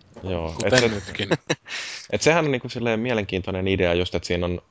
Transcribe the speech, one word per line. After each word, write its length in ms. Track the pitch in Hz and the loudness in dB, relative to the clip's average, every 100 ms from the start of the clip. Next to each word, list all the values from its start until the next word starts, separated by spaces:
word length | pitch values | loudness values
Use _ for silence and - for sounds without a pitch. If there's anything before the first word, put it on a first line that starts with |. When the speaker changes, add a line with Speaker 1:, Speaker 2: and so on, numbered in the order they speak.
| _ - | _ -12
Speaker 1:
Joo, 280 | 95 87 80 | -6 -4 -4
Speaker 2:
Kuten 220 | 78 95 | -2 2
Speaker 1:
et 60 | 123 | 4
se 80 | 117 | 4
Speaker 2:
nytkin. 420 | 104 92 - 98 165 - - - | 0 -8 -6 -2 -2 -4 -8 -8
Speaker 1:
<laughs> 420 | - - - - | -10 -10 -12 -4
et 80 | 104 | 2
sehän 240 | 147 165 151 | 4 4 2
on 60 | |
niinku 180 | 127 123 | 0 -4
silleen 300 | 120 117 110 | -2 0 0
mielenkiintoinen 680 | 123 113 98 95 95 95 95 | 2 0 0 -2 -2 -2 2
idea 260 | 95 87 | 4 4
just, 220 | 87 90 104 | 2 0 -2
että 120 | - | -2
siinä 180 | 87 90 | -2 0
on 160 | 87 - | -4 -6